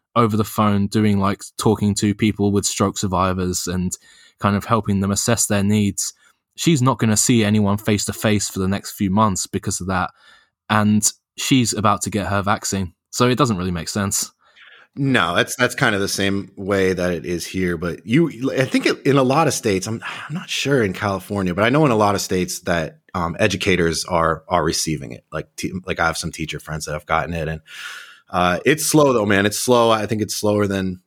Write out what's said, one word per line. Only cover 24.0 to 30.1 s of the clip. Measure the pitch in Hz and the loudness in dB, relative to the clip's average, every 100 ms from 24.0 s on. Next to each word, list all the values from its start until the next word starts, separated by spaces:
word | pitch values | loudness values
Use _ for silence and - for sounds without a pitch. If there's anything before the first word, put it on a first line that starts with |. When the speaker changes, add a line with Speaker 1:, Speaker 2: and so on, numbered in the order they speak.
| - | -2
Speaker 2:
are, | 87 80 78 - | 2 2 0 0
are | 90 | 0
receiving | 78 - - 73 65 | 2 0 -4 -6 -8
it. | 60 _ | -16 _
Like, | 80 - | -10 -10
te-, | - 92 92 90 | -10 -8 -8 -8
like, | 87 | -2
I | 82 | -2
have | 82 | -2
some | 82 | -6
teacher | - 78 73 | -8 -8 -10
friends | - 78 80 | -10 -8 -6
that | |
have | 78 - | -8 -2
gotten | 80 71 | -2 -2
it, | 85 78 | -4 -6
and, | 78 - - - - - - _ | -8 -12 -16 -16 -16 -18 -20 _
uh, | 92 90 90 123 | 0 0 2 0
it's | 151 | 0
slow | - 151 143 | 2 4 4
though, | 120 104 | 4 4
man. | 98 101 | 4 2
It's | 101 | 0
slow. | - 120 117 | 2 4 4
I | 110 | 2
think | 107 | 0